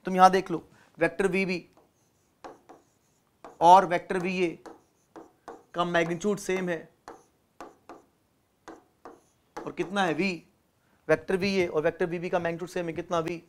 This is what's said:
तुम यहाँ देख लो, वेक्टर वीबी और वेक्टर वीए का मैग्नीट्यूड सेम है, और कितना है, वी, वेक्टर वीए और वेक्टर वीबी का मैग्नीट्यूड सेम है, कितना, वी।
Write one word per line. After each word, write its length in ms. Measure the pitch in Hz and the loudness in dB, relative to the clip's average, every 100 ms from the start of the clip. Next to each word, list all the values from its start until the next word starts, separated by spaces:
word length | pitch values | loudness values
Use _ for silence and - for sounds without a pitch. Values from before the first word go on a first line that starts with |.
| - | -2
तुम 100 | 185 | 8
यहाँ 140 | 185 | 8
देख 200 | 190 185 | 8 -2
लो, 120 | 160 - - _ - | -8 -8 -20 _ -2
वेक्टर 280 | 165 165 196 | -2 0 0
वीबी 360 | 185 185 180 - _ _ _ _ _ _ _ - - _ - _ _ _ _ _ _ - - | 0 -2 -4 -8 _ _ _ _ _ _ _ -20 -20 _ -20 _ _ _ _ _ _ -20 2
और 240 | 165 185 180 | 8 8 8
वेक्टर 320 | 175 - 190 | -4 -2 -4
वीए 400 | 180 185 175 - - - _ _ _ - - _ - - _ | -4 -2 -2 -4 -18 -20 _ _ _ -20 -20 _ -20 -20 _
का 100 | 170 175 | -6 0
मैग्नीट्यूड 520 | 170 165 170 208 202 | 0 0 -2 -2 -4
सेम 280 | - 185 180 | -4 -4 -4
है, 200 | 165 - _ - - _ _ _ _ - _ _ - _ _ _ _ _ _ - - _ _ - - _ _ _ - | -6 -8 _ -20 -20 _ _ _ _ -20 _ _ -20 _ _ _ _ _ _ -20 -20 _ _ -20 -20 _ _ _ -14
और 160 | 151 | -12
कितना 300 | 139 175 202 | -8 -4 0
है, 120 | 185 | 0
वी, 160 | 151 190 165 - _ _ _ _ _ - | 0 -2 -4 -12 _ _ _ _ _ 0
वेक्टर 280 | 156 - 190 | 0 2 -2
वीए 300 | 196 190 175 | 0 0 0
और 160 | 160 | 0
वेक्टर 240 | 156 160 180 | -2 -2 -4
वीबी 220 | 175 175 | -4 -4
का 100 | 180 | -2
मैग्नीट्यूड 320 | 170 170 180 | -2 -6 -8
सेम 160 | 185 170 | -6 -6
है, 60 | |
कितना, 260 | 160 170 170 | -8 -4 -4
वी। 220 | 165 170 | -4 -8